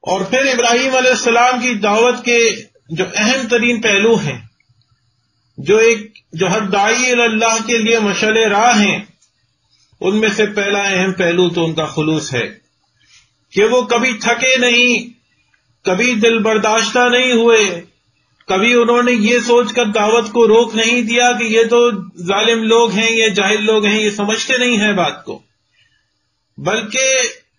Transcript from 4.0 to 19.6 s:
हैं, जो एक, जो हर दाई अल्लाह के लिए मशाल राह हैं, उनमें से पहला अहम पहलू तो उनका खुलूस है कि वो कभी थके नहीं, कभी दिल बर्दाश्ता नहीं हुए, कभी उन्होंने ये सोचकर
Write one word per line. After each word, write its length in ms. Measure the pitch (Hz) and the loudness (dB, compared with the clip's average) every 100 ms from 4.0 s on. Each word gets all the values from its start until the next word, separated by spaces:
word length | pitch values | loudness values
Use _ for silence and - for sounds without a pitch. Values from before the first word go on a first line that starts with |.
| 220 226 | 2 2
हैं, 200 | 151 127 - _ _ _ _ _ _ _ _ _ _ - | -2 -8 -14 _ _ _ _ _ _ _ _ _ _ -14
जो 220 | 135 214 | 0 2
एक, 320 | 226 220 214 _ _ 165 | 4 2 -6 _ _ -6
जो 120 | 180 | -4
हर 220 | 208 202 | -2 -2
दाई 420 | 196 202 240 254 | 0 0 0 0
अल्लाह 460 | 240 233 220 226 226 | 0 0 0 -2 -2
के 160 | 220 240 | -2 -2
लिए 220 | 220 233 | 0 0
मशाल 380 | 208 190 214 220 226 | 0 -2 0 0 0
राह 220 | 202 240 | 2 2
हैं, 340 | 220 202 156 - _ _ _ _ _ _ _ _ _ | 2 0 -2 -10 _ _ _ _ _ _ _ _ _
उनमें 280 | 180 214 220 | -2 0 0
से 140 | 208 208 | 0 -2
पहला 300 | 208 202 202 202 | -2 -4 -2 -2
अहम 260 | 190 190 | -2 -2
पहलू 340 | 185 175 170 175 | 0 0 2 0
तो 140 | 170 | 0
उनका 220 | 165 156 151 | -2 -2 -4
खुलूस 440 | 160 156 156 - | -2 -2 -2 -4
है 120 | 127 104 - _ _ _ _ _ _ _ _ _ | -6 -6 -10 _ _ _ _ _ _ _ _ _
कि 100 | - 220 | 0 2
वो 160 | 247 220 | 2 0
कभी 260 | 233 254 208 | -2 -2 -2
थके 380 | 214 233 262 254 | -2 -2 0 2
नहीं, 400 | 247 240 247 233 - - _ _ _ _ _ _ - | 2 2 2 0 -4 -20 _ _ _ _ _ _ -4
कभी 280 | 185 247 226 | -2 0 2
दिल 220 | 226 226 | 2 2
बर्दाश्ता 680 | 208 214 214 220 208 247 247 | 0 0 0 0 0 0 2
नहीं 240 | 247 254 | 2 2
हुए, 320 | 240 233 226 202 170 - _ _ _ _ _ - | 2 4 4 2 -4 -14 _ _ _ _ _ -6
कभी 260 | 190 226 240 | -2 2 2
उन्होंने 360 | 233 240 240 | 2 2 2
ये 260 | 240 208 240 | 0 0 0
सोचकर 480 | 233 240 | 2 0